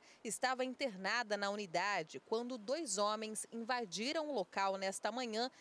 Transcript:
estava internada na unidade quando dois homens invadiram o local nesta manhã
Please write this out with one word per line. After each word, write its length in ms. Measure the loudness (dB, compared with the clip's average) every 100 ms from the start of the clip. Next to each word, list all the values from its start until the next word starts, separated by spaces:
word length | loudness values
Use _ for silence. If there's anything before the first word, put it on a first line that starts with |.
| -4 -10
estava 400 | -6 0 2 2
internada 720 | 0 0 -2 0 0 0 2 2
na 140 | 2
unidade 720 | 0 0 2 2 2 0 -8
quando 400 | -2 0 0 -4
dois 400 | -2 -2 0 2
homens 480 | 2 2 -2 -4 -6
invadiram 800 | -6 -2 -2 -2 -2 -2 0 0
o 40 |
local 440 | 0 0 2 2 2
nesta 340 | -2 -2 -2
manhã 380 | -2 -2 0 -2 -4